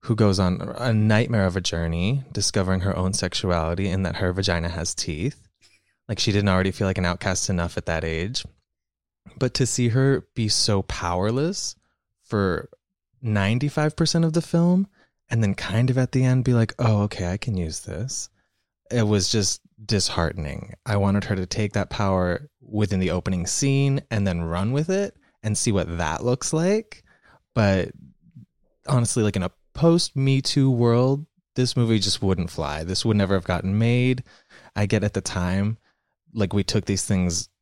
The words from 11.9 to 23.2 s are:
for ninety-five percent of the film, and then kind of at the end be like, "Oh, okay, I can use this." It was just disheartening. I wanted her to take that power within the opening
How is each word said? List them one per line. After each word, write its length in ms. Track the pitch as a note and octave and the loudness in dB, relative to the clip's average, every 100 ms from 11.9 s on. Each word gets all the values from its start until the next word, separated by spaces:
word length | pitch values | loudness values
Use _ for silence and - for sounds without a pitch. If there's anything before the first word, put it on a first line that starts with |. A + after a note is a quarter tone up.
| _ _ _ | _ _ _
for 460 | _ G#2+ G2 E2+ - - _ _ _ _ | _ 0 0 0 -4 -18 _ _ _ _
ninety-five 720 | A#2+ G#2 G2 A#2+ C#3+ - D3+ | -2 0 2 2 0 0 -2
percent 300 | - E3 E3+ | 0 0 2
of 80 | E3 | 2
the 80 | D#3+ | 0
film, 480 | D#3+ E3+ E3+ F3+ G3 _ _ _ _ | 0 2 4 4 0 _ _ _ _
and 140 | A#2 | 0
then 120 | G#2+ | 2
kind 360 | G2 - G2+ B2+ | 0 -2 0 2
of 80 | C3 | 2
at 140 | B2+ | 0
the 120 | C3 | 2
end 200 | C3 B2+ | 2 2
be 100 | B2 | 4
like, 180 | B2 A2+ - | 2 2 2
"Oh, 240 | B2 G#2+ | 2 4
okay, 280 | G2+ - F2+ | 2 0 -4
I 60 | F#2 | -2
can 220 | - G2 | -2 -2
use 220 | E2 D#2 | -2 -6
this." 500 | - D#2 B2 - - _ _ _ _ _ _ | -10 -8 -6 -8 -10 _ _ _ _ _ _
It 160 | A#2 A2 | 0 2
was 240 | G#2 F#2 | 2 2
just 300 | A2+ F#2+ - _ _ | 0 0 -4 _ _
disheartening. 880 | G#2+ G#2+ F2+ - E2 - D2 C#2+ F#2+ - - | -2 0 0 0 -2 -2 -8 -8 -12 -16 -4
I 100 | G#2 | 0
wanted 280 | G2+ G2+ | 2 2
her 120 | F#2+ F#2+ | 0 -4
to 100 | F#2 | -2
take 280 | - G#2 | -2 -2
that 160 | G#2 F#2+ | -2 -4
power 580 | - G2+ F#2+ F2+ F2 D3 _ | -2 0 2 0 -2 -6 _
within 380 | - G#2 G#2 G2 | -8 -2 0 0
the 100 | F#2 | 0
opening 360 | F2 | 0